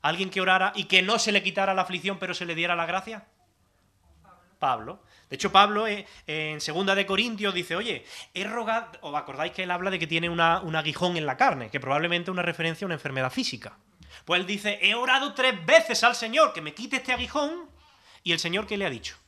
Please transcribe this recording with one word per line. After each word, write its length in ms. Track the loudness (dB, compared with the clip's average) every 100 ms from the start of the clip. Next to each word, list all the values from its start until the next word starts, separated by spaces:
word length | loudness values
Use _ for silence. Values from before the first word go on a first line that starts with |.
¿Alguien 300 | 0 -2 -2
que 100 | 0
orara 320 | 2 4 2
y 100 | -2
que 180 | 4 4
no 160 | 6 2
se 140 | 2
le 100 | 2
quitara 320 | 0 0 0
la 80 | 2
aflicción 360 | 0 -2 -4 -4
pero 140 | -6
se 140 | -6 -6
le 80 |
diera 220 | -4 0 0
la 100 | 0
gracia? 400 | -4 -6 -14 -16 _ _ _ _ _ _ _ _ _ -20 -20 _ _
Pablo. 440 | -2 -2 -4 -14 _ -20 _
De 80 | -6
hecho, 160 | 4
Pablo, 340 | 6 6 4 0
eh, 200 | -4 -8 -18 -8
en 340 | -6 -4 -6
segunda 340 | -4 -2 2
de 100 | 2
Corintios 480 | 2 0 0 -2 -2
dice, 240 | -2 -4 -6
"Oye, 300 | -4 -8 -10 -18 -14
he 120 | -8
rogado", 540 | -6 -4 -2 -2 -4 -14
¿os 120 | -6
acordáis 380 | -6 -6 -6 -6
que 120 | -4
él 60 | -4
habla 200 | -2 -2
de 80 | -2
que 80 | -2
tiene 240 | -2 -2
una, 300 | 2 4 4
un 160 | 0 -2
aguijón 400 | -2 0 0 0
en 100 | -2
la 100 | 2
carne? 340 | 2 2 -4
Que 100 | -6
probablemente 500 | 0 0 2 -2 -2
es 20 |
una 100 | -4
referencia 420 | -4 -2 -4 -4
a 40 | -4
una 60 |
enfermedad 360 | -4 -4 -2 -2
física. 460 | -2 -4 -6 -14 -18 _ _ -20 -20
Pues 160 | 0 0
él 60 | 0
dice, 320 | -4 -2 2
"He 140 | 2
orado 400 | 2 2 2 0
tres 320 | 2 0 2 6
veces 360 | 6 6 4
al 100 | 4
Señor 380 | 2 -2 4 4
que 100 | 2
me 100 | -10
quite 240 | -10 -4 -4
este 160 | -2
aguijón", 560 | -4 -2 -2 -2 -4 -12 -20 _ _ -20 -12
y 100 | -2
el 60 | -2
Señor, 280 | 0 -4 -4
¿qué 120 | -4
le 80 | -4
ha 40 |
dicho? 260 | -6 -12 -16